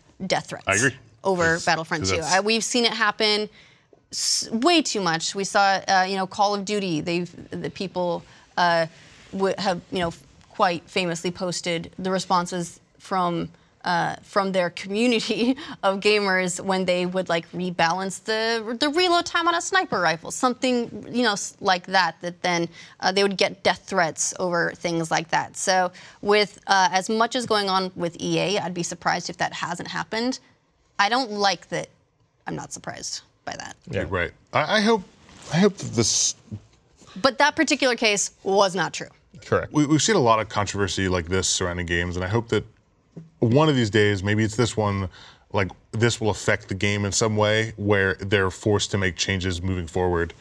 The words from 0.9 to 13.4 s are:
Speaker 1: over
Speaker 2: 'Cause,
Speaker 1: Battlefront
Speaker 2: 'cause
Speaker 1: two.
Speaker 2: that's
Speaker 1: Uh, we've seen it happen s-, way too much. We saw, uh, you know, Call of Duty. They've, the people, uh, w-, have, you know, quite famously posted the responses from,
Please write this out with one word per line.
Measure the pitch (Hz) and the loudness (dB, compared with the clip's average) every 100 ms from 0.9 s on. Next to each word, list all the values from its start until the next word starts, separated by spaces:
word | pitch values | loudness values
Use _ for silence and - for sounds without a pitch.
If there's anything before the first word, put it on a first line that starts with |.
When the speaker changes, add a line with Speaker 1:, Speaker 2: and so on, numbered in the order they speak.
| - - _ | -2 -14 _
Speaker 1:
over | 190 180 165 170 | -2 2 2 2
Speaker 2:
'Cause, | 180 | 0
Speaker 1:
Battlefront | 160 160 165 | 0 0 -2
Speaker 2:
'cause | 95 | 0
Speaker 1:
two. | 165 | 0
Speaker 2:
that's | 139 185 | 2 2
Speaker 1:
Uh, | |
we've | 208 226 | 4 0
seen | - 247 226 | 0 2 2
it | |
happen | 226 214 - 214 208 214 - - _ _ _ _ | 2 0 2 2 0 -2 -10 -20 _ _ _ _
s-, | - - - - | -6 -2 -2 -2
way | 226 294 339 | 0 4 4
too | - 214 | 2 0
much. | 180 165 - 196 | 0 0 -2 -6
We | |
saw, | 190 214 196 190 - | 0 2 4 2 2
uh, | 190 185 | 2 2
you | 196 | 0
know, | 185 | -2
Call | - 202 202 | 0 0 0
of | 190 | -2
Duty. | 208 196 156 | -2 -2 -2
They've, | 175 170 175 - - | -2 -2 -4 -10 -12
the | 175 165 | -8 -8
people, | - 190 185 175 170 - - - - | -6 -6 -4 -2 -4 -8 -20 -10 0
uh, | 175 170 160 - - - - | 2 2 0 -6 -20 -20 -12
w-, | 190 190 185 | -2 -2 0
have, | 190 175 - | -2 -2 -4
you | 190 | -4
know, | 170 - - - - | -4 -6 -16 -20 -10
quite | - 196 170 - | 0 0 0 -4
famously | 196 180 170 185 | -4 -2 -2 -4
posted | 175 180 170 180 170 170 - | -4 -6 -4 -4 -4 -6 -8
the | 185 | -4
responses | 185 - 185 175 185 170 - _ _ | -2 2 0 0 -4 -6 -10 _ _
from, | - 190 175 170 | -4 -2 0 -2